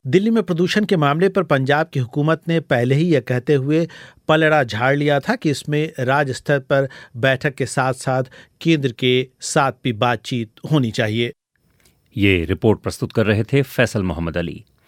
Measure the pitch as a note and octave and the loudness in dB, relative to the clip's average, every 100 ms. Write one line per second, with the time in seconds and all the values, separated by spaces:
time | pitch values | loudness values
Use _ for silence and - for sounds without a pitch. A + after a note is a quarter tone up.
0 | C3 F3 G#3+ A3+ F3+ E3+ F3+ G#3+ G3+ F#3 | 0 2 2 0 0 -2 0 -2 0 2
1 | C#3+ D#3 G3 F#3+ E3 C#3 C3 D3 D#3+ C#3+ | 2 2 0 0 0 0 2 0 0 -4
2 | A#2 D3 D3+ D#3+ - E3 - B2 B2 C#3 | -4 -2 0 0 0 -2 0 0 2 2
3 | F3 C#3+ - B2 C#3 C#3+ C#3 D#3 E3+ - | 2 0 0 -2 0 0 2 0 -2 -8
4 | - - - D#3 D#3 D3+ A#2 G#2 C3 C#3+ | -20 -8 0 2 4 2 0 0 0 2
5 | D3 C#3+ - B3+ D#3+ C3 - D3 D#3 - | 0 0 -2 -2 -2 -2 -2 -2 -4 -4
6 | B2 C#3+ C#3 - - C#3+ C3+ C#3 C3+ - | 0 0 0 -4 -2 -2 0 0 0 -8
7 | - A#2 C3+ C3 D3 - B2 - C3 B2+ | -18 -2 0 0 -2 -4 -4 -2 -2 -2
8 | C3+ C3 B2+ - - _ E3 D#3 C3+ - | -2 -2 -4 -12 -20 _ 0 0 0 -2
9 | B2+ B2+ B2+ _ - D#3 C3+ - C3 G#2 | 0 2 -2 _ -4 0 0 -2 -4 0
10 | A#2+ A#2 - B2 A2+ _ - D3+ A#2 G#2 | 0 -2 -4 -6 -6 _ -2 0 0 -2
11 | G#2+ A2+ A#2+ - _ _ _ _ _ _ | -2 -2 -4 -6 _ _ _ _ _ _
12 | _ - G2 F2+ D#2+ F#2+ A2+ G2+ G2 - | _ 0 2 2 0 0 2 0 -4 -6
13 | G#2+ A2+ G#2+ G#2 A2+ C#3 C3 - A#2 G#2+ | -4 -2 0 0 0 -2 -2 -2 -2 -2
14 | F#2 E2 E2 E2+ E2+ - - _ | -4 -4 -4 -4 -6 -10 -18 _